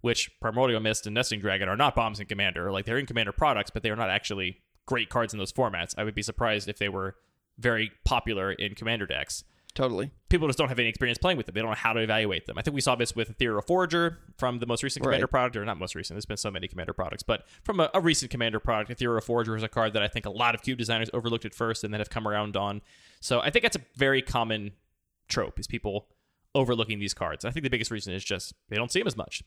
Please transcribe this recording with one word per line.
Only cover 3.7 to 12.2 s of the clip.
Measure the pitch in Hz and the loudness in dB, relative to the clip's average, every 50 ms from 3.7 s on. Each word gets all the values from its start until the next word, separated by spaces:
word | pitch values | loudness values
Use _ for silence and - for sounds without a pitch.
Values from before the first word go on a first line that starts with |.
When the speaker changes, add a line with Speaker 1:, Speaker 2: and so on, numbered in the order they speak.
| - 113 95 | -4 -2 -2
Speaker 1:
they | 113 | -2
are | 104 | 0
not | 113 117 95 | 0 0 0
actually | 92 104 - - 104 98 92 90 92 _ _ _ _ _ _ | 0 0 -2 -2 -4 -2 -2 -4 -4 _ _ _ _ _ _
great | - 131 123 113 - | -2 -2 -2 -2 0
cards | - 123 117 107 | 0 0 0 0
in | - | -2
those | 107 95 - - | -6 -6 -4 0
formats. | - 131 113 98 85 85 - - | 0 0 0 2 -4 -4 -4 -4
I | - 107 | -4 -4
would | 107 104 | -4 -2
be | 107 104 | -4 -4
surprised | - - - 120 113 107 107 98 - | -4 -2 0 0 2 2 0 -2 -4
if | 104 - | -4 -2
they | 104 101 | -2 -2
were | 95 95 95 95 - _ _ _ _ _ _ _ _ - | -2 -2 -4 -4 -6 _ _ _ _ _ _ _ _ 0
very | 113 123 117 110 110 107 - _ _ | 0 2 2 2 0 -2 -4 _ _
popular | - 135 120 - 120 110 98 92 98 | 2 2 2 2 0 -2 0 0 -2
in | 92 - 95 101 101 | -2 -2 -4 -4 -4
Commander | - 113 113 117 113 101 | -4 -2 -2 -2 -2 0
decks. | 87 64 67 71 - - - - _ _ _ _ _ - | -2 -2 -4 -4 -4 -6 -10 -10 _ _ _ _ _ -4
Speaker 2:
Totally. | - 135 127 117 92 113 139 - - _ | -2 0 0 0 -2 -4 -4 -8 -16 _
Speaker 1:
People | - 180 175 156 147 | 4 4 4 4 2
just | 127 - | 2 2
don't | 156 | 2
have | 131 127 120 | 2 2 2
any | 120 113 | 2 0
experience | 107 - 135 120 120 | 2 0 0 0 0
playing | - - 185 185 | 2 2 2 2
with | 143 107 | 2 -2
them. | - 92 | -4 -2
They | 104 | -2
don't | 113 113 | -2 -2
know | 107 | -2
how | - - 113 110 | 0 0 2 2
to | 117 | 2
evaluate | 110 110 107 110 | 2 4 4 2